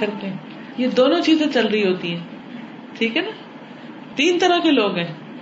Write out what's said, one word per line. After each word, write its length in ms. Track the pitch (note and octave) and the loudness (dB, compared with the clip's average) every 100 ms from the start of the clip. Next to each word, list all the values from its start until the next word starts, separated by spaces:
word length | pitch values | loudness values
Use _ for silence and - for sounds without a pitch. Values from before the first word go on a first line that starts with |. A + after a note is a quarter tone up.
کرتے 260 | G#3 G3+ G3 | 0 -4 -8
ہیں، 100 | - - - - - | -8 -10 -14 -12 -2
یہ 100 | B3+ | 0
دونوں 320 | G#3 C4+ E4+ | 4 4 4
چیزیں 260 | D#4 D#4 D4+ | 4 4 4
چل 120 | B3 G#3+ | 2 2
رہی 200 | G#3+ F#3+ | 2 2
ہوتی 280 | F3+ F3 | 2 -2
ہیں، 60 | E3+ E3+ - - - - - - - | -6 -8 -14 -14 -14 -14 -16 -14 -2
ٹھیک 180 | A3+ C#4 | 0 0
ہے 60 | |
نا؟ 80 | G4+ - - - - - - - - | -4 -8 -16 -18 -18 -18 -16 -16 -10
تین 240 | - D#4+ F4+ | 2 2 4
طرح 200 | F#4 F4 | 4 4
کے 120 | D#4+ | 4
لوگ 260 | C4 G3+ F#3 | 4 2 0
ہیں، 160 | E3+ - - - | -4 -8 -14 -16